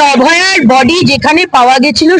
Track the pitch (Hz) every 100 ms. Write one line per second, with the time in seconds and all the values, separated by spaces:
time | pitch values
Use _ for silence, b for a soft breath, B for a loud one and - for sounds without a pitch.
0 | 294 262 262 339 370 381 240 262 254 349
1 | 262 277 262 320 359 262 247 269 294 220
2 | 311